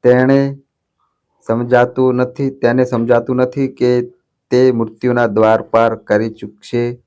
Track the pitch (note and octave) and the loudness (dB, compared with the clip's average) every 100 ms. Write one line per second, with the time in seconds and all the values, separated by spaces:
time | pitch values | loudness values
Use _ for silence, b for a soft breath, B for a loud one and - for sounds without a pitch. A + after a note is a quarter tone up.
0 | B2 B2 B2+ C#3 C#3 C#3 _ _ _ _ | 4 4 4 2 0 -8 _ _ _ _
1 | _ _ _ _ - A#2 A#2+ B2 B2 C3 | _ _ _ _ -6 -6 0 0 0 0
2 | B2+ B2 B2+ - C3+ C3+ A#2 B2 B2+ A#2+ | 0 0 -4 -4 -8 -2 -2 0 -2 -2
3 | A#2 A#2+ A#2 B2+ B2+ C#3 C3 - B2 B2 | 0 0 0 -2 -2 -2 -6 -2 0 0
4 | A#2+ _ _ _ _ B2 C3 A#2 A2 - | -4 _ _ _ _ 2 2 2 -4 -4
5 | B2 B2 A#2 G#2 A2 A2+ - A2+ A#2 A2 | -2 0 0 2 2 2 0 0 0 -2
6 | - G#2+ A2+ A2 G#2 _ - A#2+ A#2+ B2 | -2 -2 -2 -8 -18 _ -8 -6 -6 -8